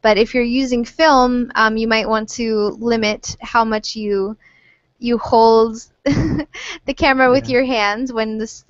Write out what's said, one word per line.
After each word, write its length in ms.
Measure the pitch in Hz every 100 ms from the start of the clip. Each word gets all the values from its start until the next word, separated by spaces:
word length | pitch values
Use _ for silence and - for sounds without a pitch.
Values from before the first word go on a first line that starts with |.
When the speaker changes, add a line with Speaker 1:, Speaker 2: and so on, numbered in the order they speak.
Speaker 1:
But 160 | 220 202
if 160 | 226
you're 80 | 254
using 400 | 240 247 262 240
film, 640 | 233 - 320 269 247 247 240
um, 220 | - 220 220
you 120 | 226
might 200 | 220 214
want 200 | 220 214
to 460 | - 226 214 208 214
limit 580 | 233 233 214 214 - -
how 240 | 233 233
much 320 | 226 214 - 220
you, 400 | 208 196 196 220 _ _ _ _ _ _
you 200 | 240 233
hold 580 | - 233 226 226 226 226 -
<laughs> 100 | _
the 880 | 285 285 320 - 294 - - - - 269
camera 340 | 311 262 262
with 180 | 254 269
Speaker 2:
Yeah. 20 |
Speaker 1:
your 140 | 247
hand 460 | 262 240 202 214 254
when 280 | 226 220 220
the 60 |
s-, 200 | 220 -